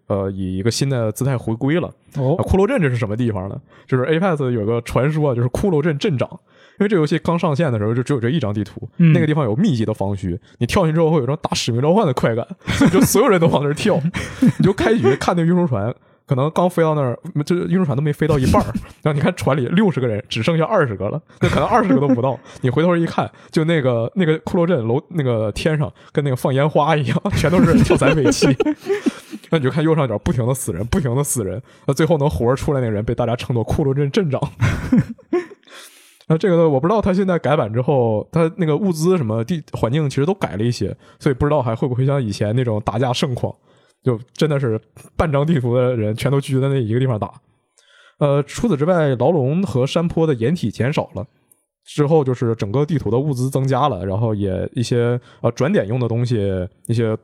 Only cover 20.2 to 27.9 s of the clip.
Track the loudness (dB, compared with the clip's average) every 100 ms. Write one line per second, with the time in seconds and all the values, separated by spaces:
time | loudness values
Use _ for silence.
20.2 | -6 -4 0 0 0 2 0 -2 -4 -6
21.2 | -10 -4 0 0 2 2 4 2 2 2
22.2 | 0 -4 -10 -4 -2 2 2 2 0 -2
23.2 | -4 -8 -4 -2 2 2 0 0 -2 0
24.2 | 2 0 0 0 2 0 0 -2 -2 -4
25.2 | 0 0 -2 -2 -2 0 -2 -6 -6 -2
26.2 | -2 -2 0 2 2 2 2 2 0 -2
27.2 | -2 0 2 4 6 6 4